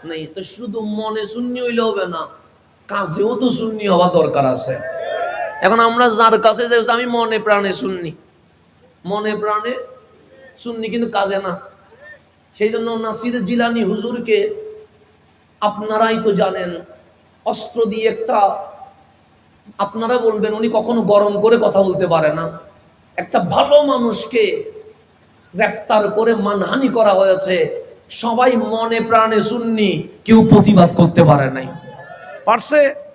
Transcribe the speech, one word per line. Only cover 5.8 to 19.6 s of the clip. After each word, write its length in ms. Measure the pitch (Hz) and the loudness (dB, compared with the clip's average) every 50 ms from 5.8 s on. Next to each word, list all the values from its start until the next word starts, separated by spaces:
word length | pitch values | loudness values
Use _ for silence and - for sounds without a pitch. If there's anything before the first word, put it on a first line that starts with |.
| 233 233 226 240 240 247 | 4 2 4 2 2 2
যার 320 | 220 208 233 226 226 214 | 2 4 4 4 4 4
কাছে 260 | 214 220 214 190 240 240 | 4 2 2 2 0 0
যাই, 120 | 240 233 220 240 | 2 2 2 2
"আমি 180 | 233 233 247 | 0 0 0
মনে 340 | 247 240 233 233 220 220 214 | -2 -2 -2 0 0 -2 -2
প্রাণে 340 | 208 214 208 202 202 196 180 | 0 2 2 2 2 -2 -4
সুন্নি, 380 | - - 185 190 180 175 160 156 - _ _ _ _ _ _ _ _ _ _ _ _ _ _ _ _ _ | -4 -4 -6 -6 -6 -8 -10 -12 -14 _ _ _ _ _ _ _ _ _ _ _ _ _ _ _ _ _
মনে 320 | 170 196 208 214 214 214 208 | -6 -6 -4 -4 -4 -4 -4
প্রাণে 360 | 208 208 208 208 214 233 254 247 - - - - _ _ _ _ _ _ - - - - _ _ | -2 -2 -2 -2 -4 -4 -8 -8 -10 -14 -18 -20 _ _ _ _ _ _ -20 -20 -20 -20 _ _
সুন্নি, 320 | - 240 233 226 220 220 | -14 -12 -10 -8 -8 -6
কিন্তু 220 | 190 240 233 208 | -4 -4 -4 -2
কাজে 260 | - 202 196 196 196 196 | -2 -2 -2 -2 -2 -4
না।" 220 | 196 190 175 - - - - _ _ _ - _ - - - - _ _ _ _ _ _ _ - | -4 -6 -8 -8 -12 -20 -20 _ _ _ -20 _ -20 -20 -20 -20 _ _ _ _ _ _ _ -4
সেই 120 | 208 220 | -4 -2
জন্য 220 | 226 233 226 233 | -2 -2 -4 -4
নাসির 540 | 233 226 220 220 214 214 - 240 240 247 196 | -6 -6 -6 -6 -8 -6 -6 -4 -4 -4 -4
জিলানী 380 | - 240 233 233 233 233 233 214 | -2 -2 0 0 0 0 0 0
হুজুরকে 720 | 185 214 214 - 240 240 240 233 226 214 202 202 214 - - - - - - - _ _ _ _ _ _ _ _ _ _ _ _ _ _ _ | 0 -2 -2 -4 -6 -6 -6 -2 0 0 2 2 0 -4 -8 -12 -14 -16 -18 -20 _ _ _ _ _ _ _ _ _ _ _ _ _ _ _
আপনারাই 580 | 208 208 202 202 214 214 214 220 226 226 226 226 - | -4 -4 -4 -4 -8 -4 0 0 2 2 2 0 0
তো 100 | 220 202 | 0 2
জানেন, 480 | 175 208 190 185 - 180 175 175 165 175 - - - _ _ _ _ _ _ _ _ _ | 2 0 0 -2 -4 -6 -8 -8 -10 -14 -18 -20 -20 _ _ _ _ _ _ _ _ _
অস্ত্র 400 | 214 214 - - - - 233 226 | -6 -6 -6 -8 -10 -4 -2 -2
দিয়ে 220 | 208 202 220 220 220 | -2 -2 -2 -2 -2
একটা, 560 | - - - - - 214 202 190 - - - - - - - - - _ _ _ _ _ _ _ _ _ _ _ _ _ | -2 -2 -4 -2 2 2 2 2 2 -2 -10 -14 -16 -20 -20 -20 -20 _ _ _ _ _ _ _ _ _ _ _ _ _